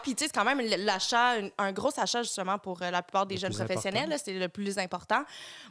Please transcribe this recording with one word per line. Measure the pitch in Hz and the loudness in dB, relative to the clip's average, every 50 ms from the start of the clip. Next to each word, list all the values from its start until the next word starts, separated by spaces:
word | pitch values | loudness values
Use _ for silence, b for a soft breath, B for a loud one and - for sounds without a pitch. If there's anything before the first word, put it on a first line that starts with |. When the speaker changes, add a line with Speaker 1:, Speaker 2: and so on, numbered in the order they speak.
Speaker 1:
Puis, | - 285 226 | 2 -2 -2
tu | - 294 | -2 -2
sais, | |
c'est | 294 - | 0 2
quand | 226 202 | 2 4
même | 247 277 269 | 4 4 2
l-, | 233 220 202 175 202 | 2 2 2 2 2
l'achat, | 208 190 190 - - 247 233 240 247 240 220 | 2 2 2 2 2 4 4 6 4 4 2
un, | 196 190 - - | -2 -4 -2 -2
un | 202 196 | 0 0
gros | 190 202 - 285 - 254 | 0 0 0 0 2 0
achat, | 202 - - 240 233 | 0 0 0 0 -2
justement, | - - 202 185 185 196 | -2 -2 -2 -2 0 -2
pour, | 202 - 196 180 175 | -2 -2 -6 -6 -4
euh, | 180 180 | -2 0
la | 180 180 180 | 0 0 0
plupart | - - 190 196 | 2 2 2 2
des | 190 196 | 2 -2
Speaker 2:
Le | 180 | -4
Speaker 1:
jeunes | 196 190 202 | -2 -2 -2
Speaker 2:
plus | 202 185 | -2 -2
Speaker 1:
professionnels, | 180 185 - - 196 196 233 294 | 0 0 -2 0 0 0 0 0
Speaker 2:
important. | 330 302 | 0 -2
Speaker 1:
là, | |
c'est | 294 - 208 190 190 | -2 -4 -4 -4 -2
le | 180 175 | -2 -4
plus | - 202 202 196 190 202 | -4 -4 -4 -4 -2 -2
important. | 185 180 185 180 - - 214 254 294 B B B B B B B B B | -2 -2 -4 -6 -2 0 0 0 0 B B B B B B B B B